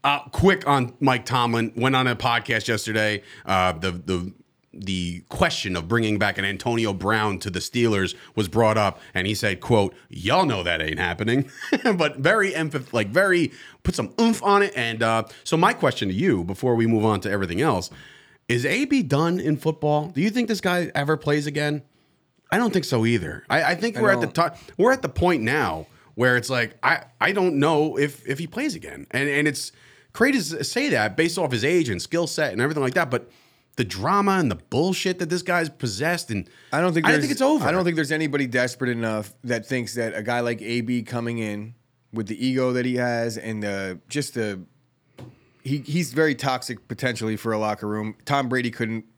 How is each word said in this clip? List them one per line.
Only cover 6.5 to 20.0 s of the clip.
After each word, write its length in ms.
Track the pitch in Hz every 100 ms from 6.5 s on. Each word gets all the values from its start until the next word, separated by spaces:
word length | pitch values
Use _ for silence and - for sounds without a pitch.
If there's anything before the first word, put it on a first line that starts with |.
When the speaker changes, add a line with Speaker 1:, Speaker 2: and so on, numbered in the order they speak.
| 95 - 117 110
Speaker 1:
Brown 440 | 95 95 110 107 95
to 120 | 101
the 80 | 92
Steelers 560 | - 123 117 101 92 - - -
was 120 | 98
brought 300 | 110 110 110
up, 220 | 101 - -
and 140 | 95 92
he 80 | 104
said, 260 | 107 92
quote, 320 | - 117 98 - _
"Y'all 360 | - 90 156 175
know 160 | 104
that 180 | 87 82
ain't 160 | 80 80
happening." 480 | 90 87 110 127 135 - -
<laughs> 120 | 277 254 190
But 220 | 151 147
very 360 | 143 220 196
empath-, 380 | 156 160 147 127
like, 180 | 120 101
very, 420 | 123 196 180 156 - - -
put 100 | -
some 200 | 175 110 -
oomph 220 | 233 220
on 220 | 196 202
it. 100 | 202 127
And, 280 | 117 113
uh, 200 | 113 113 110 -
so 140 | - 165
my 160 | 185
question 340 | 240 147 - 101
to 40 | 95
you, 280 | 185 107
before 300 | 87 95 127
we 140 | 117 113
move 180 | 113 110
on 160 | 101
to 80 | 101
everything 320 | 101 95 85
else, 300 | 151 98 98 - - - _ _ _
is 160 | 120 135
A 180 | 202
B 200 | 285 277
done 360 | 156 139 165 180
in 160 | 156 160
football? 520 | 156 156 151 147